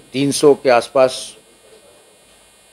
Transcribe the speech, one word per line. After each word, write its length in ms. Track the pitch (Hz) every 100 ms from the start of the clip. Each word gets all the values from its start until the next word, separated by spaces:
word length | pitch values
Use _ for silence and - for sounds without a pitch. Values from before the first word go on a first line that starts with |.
| _
तीन 200 | 131 143
सौ 220 | - 147
के 160 | 131 135
आसपास 640 | 120 - 135 127 - - - _ _ _ - _ _ _ _ _ _ _ _ _